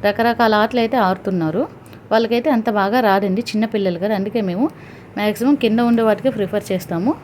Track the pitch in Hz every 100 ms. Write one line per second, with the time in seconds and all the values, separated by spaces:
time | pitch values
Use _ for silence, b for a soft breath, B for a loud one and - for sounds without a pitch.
0 | 208 202 233 226 226 214 214 247 226 247
1 | 190 190 - 185 160 165 294 - B B
2 | - 220 226 233 247 247 226 208 196 247
3 | 226 196 202 190 233 214 220 220 190 175
4 | 196 208 202 233 190 175 294 B B B
5 | B - 208 208 247 285 233 220 240 233
6 | 226 208 262 220 190 208 202 185 - 170
7 | 208 349